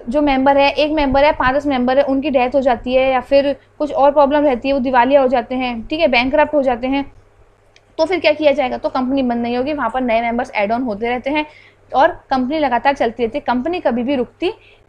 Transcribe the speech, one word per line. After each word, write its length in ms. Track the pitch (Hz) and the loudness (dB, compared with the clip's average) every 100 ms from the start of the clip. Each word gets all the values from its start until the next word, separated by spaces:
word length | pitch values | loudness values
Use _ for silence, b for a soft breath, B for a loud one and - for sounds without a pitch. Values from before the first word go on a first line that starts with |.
| - | -6
जो 120 | 277 | 0
member 360 | 294 269 262 277 | 2 2 2 4
है, 120 | 277 | 2
एक 200 | 277 294 | 2 0
member 340 | 311 285 269 294 | 0 0 2 2
है, 60 | |
पाँच 220 | 302 262 269 | 2 0 0
दस 100 | 285 | 0
member 320 | 262 247 262 | 0 0 2
है, 60 | 262 | 0
उनकी 240 | 269 285 | 0 0
death 260 | 277 247 277 | 0 0 0
हो 60 | |
जाती 320 | 262 233 254 | 0 0 0
है 160 | 262 262 | 0 2
या 80 | 262 | 0
फिर 300 | 240 277 277 - b - | 2 2 2 -2 b -8
कुछ 120 | 294 | -4
और 180 | 285 277 | 2 4
problem 340 | 285 277 294 294 | 4 4 4 2
रहती 220 | 247 269 | 0 -2
है, 60 | |
वो 60 | 277 | -2
दिवालिया 420 | 254 254 240 285 | 0 2 4 4
हो 60 | 254 | 4
जाते 280 | 254 233 254 | 0 -2 -4
हैं, 300 | 254 233 220 | -6 -6 -6
ठीक 120 | 311 | 0
है, 80 | 320 | 2
bankrupt 460 | 247 262 294 294 | 2 2 2 2
हो 80 | 302 | 2
जाते 240 | 269 240 254 | 0 -2 -2
हैं, 180 | 277 277 - _ _ _ _ _ _ _ - | -4 -6 -12 _ _ _ _ _ _ _ -4
तो 80 | 320 | -2
फिर 140 | 359 | 0
क्या 120 | 320 | 0
किया 180 | 302 302 | 2 2
जाएगा? 260 | 277 262 240 | 2 0 -4
तो 120 | 302 | -4
company 340 | 294 254 277 | -4 -2 -2
बंद 180 | 247 233 | -2 -2
नहीं 160 | 240 247 | -2 -4
होगी, 160 | 262 | -4
वहाँ 160 | 294 233 | -4 -4
पर 120 | 254 | -4
नए 200 | 247 226 | -2 -2
members 300 | 233 233 254 | -2 -4 -4
add 180 | - 202 | -4 -2
ऑन 120 | 233 | -2
होते 260 | 262 202 233 | -4 -6 -4
रहते 200 | 247 269 | -4 -4
हैं 160 | 302 302 B B B _ | -4 -4 B B B _
और 280 | 247 320 349 - | 0 0 0 -4
company 300 | 269 254 311 | -4 -2 -2
लगातार 340 | 285 233 277 285 | 0 0 0 0
चलती 280 | 240 226 | -2 -2
रहती 140 | 233 285 | -4 -4
है। 60 | 285 | -4
Company 320 | 247 277 359 | -2 -2 -4
कभी 240 | 311 240 | -2 -2
भी 120 | 247 285 | -2 -2
रुकती 380 | 233 _ 339 440 b b | -4 _ -6 -6 b b